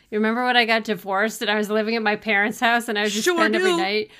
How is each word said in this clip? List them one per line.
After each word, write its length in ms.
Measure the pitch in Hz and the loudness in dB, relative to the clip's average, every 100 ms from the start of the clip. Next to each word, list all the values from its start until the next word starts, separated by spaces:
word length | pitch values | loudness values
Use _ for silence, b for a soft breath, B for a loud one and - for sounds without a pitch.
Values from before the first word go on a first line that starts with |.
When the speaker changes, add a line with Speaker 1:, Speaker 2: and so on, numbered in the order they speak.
| b | b
Speaker 1:
You 80 | 214 | 0
remember 260 | 220 226 | 0 2
when 120 | 247 240 | 2 2
I 80 | |
got 180 | 226 226 | 2 0
divorced 600 | 220 196 190 190 220 208 | -2 -6 -2 0 0 -2
and 80 | 208 | -2
I 40 | 214 | 0
was 140 | 208 | 0
living 240 | 214 214 | -2 0
at 80 | 226 | -2
my 140 | 214 214 | -2 -2
parents' 420 | 220 202 208 214 | 0 0 0 0
house 300 | 233 240 226 | 0 0 0
and 100 | 208 | -2
I 40 | |
would 80 | 214 | -2
just 120 | 208 | 0
Speaker 2:
Sure 120 | 349 339 | 0 2
Speaker 1:
spend 180 | 320 | 2
every 160 | 349 370 | 2 2
Speaker 2:
do. 60 | 339 | 0
Speaker 1:
night 340 | 381 415 427 | 0 -2 -4